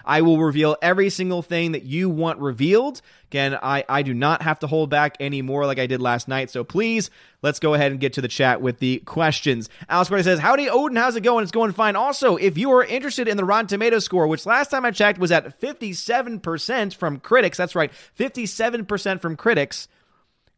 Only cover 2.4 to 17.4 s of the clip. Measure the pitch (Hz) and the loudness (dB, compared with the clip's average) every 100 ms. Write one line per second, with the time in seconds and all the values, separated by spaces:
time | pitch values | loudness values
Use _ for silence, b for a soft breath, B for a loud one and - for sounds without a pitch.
2.4 | 139 117 156 208 277 254 b b b 139 | -6 0 4 4 2 -6 b b b -4
3.4 | 139 135 131 139 - 139 139 120 143 160 | -2 -2 -2 -2 0 -2 0 0 0 0
4.4 | 160 156 147 160 151 147 147 - 139 143 | 0 -4 -2 -2 0 2 0 -2 -8 -6
5.4 | 131 139 143 135 127 127 123 120 - 131 | -4 -2 -2 -2 -2 -2 0 -2 -2 -6
6.4 | 131 127 120 180 226 226 - b b b | -4 -8 -4 -2 0 0 -4 b b b
7.4 | 147 143 156 147 143 135 135 139 123 - | -4 0 2 2 2 0 -4 -2 -4 0
8.4 | 131 117 127 117 127 127 - - 156 143 | 2 2 0 -2 -2 -2 -4 0 0 0
9.4 | 147 120 110 B B 175 175 196 180 170 | -2 -2 -4 B B 0 2 2 2 2
10.4 | 180 277 269 240 294 233 254 233 214 233 | 4 2 2 0 0 0 0 2 2 2
11.4 | 190 226 220 196 214 196 262 269 262 202 | 0 0 -2 2 0 2 -2 2 2 4
12.4 | 190 156 269 254 - 254 277 247 226 202 | 2 0 4 4 4 -2 -4 -4 -2 -2
13.4 | 185 208 202 202 233 226 - 180 156 156 | 2 0 0 0 2 2 0 2 2 0
14.4 | 196 247 277 269 240 208 208 180 180 165 | 0 0 2 -2 -2 2 2 2 2 2
15.4 | 139 - 269 - 214 170 - 247 240 220 | 0 -8 -8 -6 -10 -8 -2 -2 -2 -8
16.4 | 175 160 - 247 202 - 165 139 - 254 | -8 -6 -4 -4 -4 -4 -6 -6 2 4